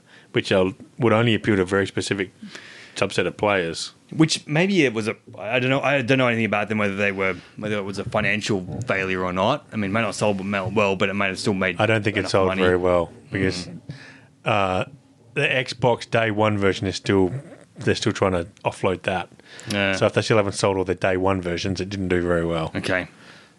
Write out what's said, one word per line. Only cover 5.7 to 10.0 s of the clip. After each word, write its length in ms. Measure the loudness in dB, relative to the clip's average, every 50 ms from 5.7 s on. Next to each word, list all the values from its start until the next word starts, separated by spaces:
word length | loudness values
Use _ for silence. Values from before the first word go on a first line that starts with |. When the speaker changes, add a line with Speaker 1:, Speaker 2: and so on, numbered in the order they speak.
Speaker 2:
know, 100 | 0 0
I 200 | 2 0 0 0
don't 160 | 2 2 2 4
know 100 | 4 2
anything 160 | 2 0 0
about 240 | 0 0 -2 -2 -2
them, 100 | -2 0
whether 160 | 0 -2 0
they 160 | 0 -2 -2
were, 240 | 0 0 -2 -2 -2 -4 -10 -16 -14
whether 200 | -10 -6 -4 -4
it 60 | -4 -4
was 140 | -6 -8 -8
a 60 | -8
financial 760 | -4 -2 -2 0 0 -2 -2 -2 -2 -2 -2 -4 -6 -8 -8 -4
failure 380 | -2 -2 -2 0 -2 -2 -2 -2
or 80 | -2
not. 340 | 0 0 2 2 0 0 -4 -8
I 40 | -6
mean, 140 | -6 -4 -2
it 20 | 0
might 80 | -2